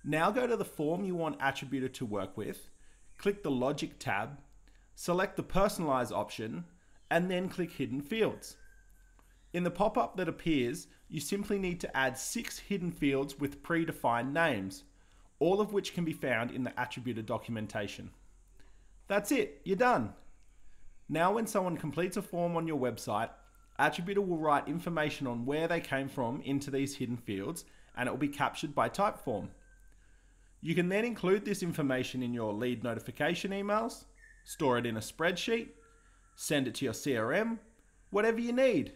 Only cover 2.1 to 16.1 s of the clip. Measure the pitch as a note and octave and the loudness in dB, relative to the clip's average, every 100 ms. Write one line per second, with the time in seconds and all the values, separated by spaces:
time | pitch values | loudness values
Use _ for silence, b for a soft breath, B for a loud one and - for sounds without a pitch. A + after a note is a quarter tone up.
2.1 | G2+ F#2+ - G2 - - - b b b | -2 -4 -6 -8 -8 -14 -20 b b b
3.1 | - G3+ G3+ D#3 B2+ B2+ D3 D#3+ - C3+ | -2 -2 0 0 2 2 0 -4 -6 -2
4.1 | G2+ A#2 C#3+ - - - b b - - | 0 -2 -10 -18 -20 -20 b b -8 0
5.1 | F3 G3 - - F#3 G3+ G3+ D#3+ C3 A#2 | 2 2 -2 2 4 4 4 2 2 2
6.1 | G2+ G#2+ - A2+ D#3 E3+ b b b - | 0 -2 -4 -6 -6 -10 b b b 0
7.1 | E3 F3+ F3+ F#3 - E3+ - A#2+ C3 C#3+ | 2 2 0 -2 -2 -4 -2 -4 -4 -2
8.1 | A3+ F3+ G2+ - - - - - - - | 2 2 0 -14 -18 -20 -20 -20 -20 -20
9.1 | - b b b F3 F3 F3 G#3 A#3 A#3 | -20 b b b 0 0 2 2 4 0
10.1 | F#3 E3 - E3 D3 A#2+ D3 - b b | 0 -2 -2 2 4 4 0 -10 b b
11.1 | D#3+ - G3+ G3+ G3+ F#3 F3 - - C3+ | -8 -2 -4 0 0 0 -2 -2 2 0
12.1 | B2 - A3+ - - - G3 E3+ - C#3+ | 0 -6 -6 -6 -10 -4 -2 -2 2 2
13.1 | C3+ C#3+ - C#3+ - - E3 D#3+ - B2 | 2 0 -2 -4 -4 -2 0 0 0 0
14.1 | A#2 B2 D#3 E3 A2+ F#2+ - - b b | 2 2 2 2 2 -2 -8 -18 b b
15.1 | b b _ D#3+ G3 G#3 G3+ F#3+ - E3+ | b b _ 4 4 4 0 -2 -2 -2